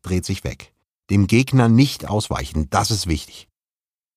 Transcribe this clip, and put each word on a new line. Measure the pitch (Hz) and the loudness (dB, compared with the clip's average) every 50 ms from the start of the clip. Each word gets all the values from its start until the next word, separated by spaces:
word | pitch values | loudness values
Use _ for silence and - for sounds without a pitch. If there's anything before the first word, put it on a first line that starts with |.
dreht | _ 92 92 90 - | _ -6 -4 -4 -4
sich | - 98 - | -6 -8 -8
weg. | - 67 - _ - _ _ _ _ _ _ _ _ _ | -8 -12 -12 _ -20 _ _ _ _ _ _ _ _ _
Dem | 95 101 98 | 2 2 4
Gegner | - 113 120 131 - 131 131 117 117 | 4 4 2 2 2 2 2 4 6
nicht | 113 120 143 135 - - - 78 | 6 4 4 2 0 -8 -8 -4
ausweichen, | 101 107 - - - 98 78 - - 78 78 69 | -4 -4 -4 -4 -6 -6 -6 -6 -4 -6 -4 0
das | - 95 - - | -2 -2 0 0
ist | 110 95 90 | -4 -4 -2
wichtig." | 90 80 73 - - - - - _ _ _ _ _ _ _ _ _ _ _ _ _ _ | -4 -4 -4 -6 -12 -20 -20 -20 _ _ _ _ _ _ _ _ _ _ _ _ _ _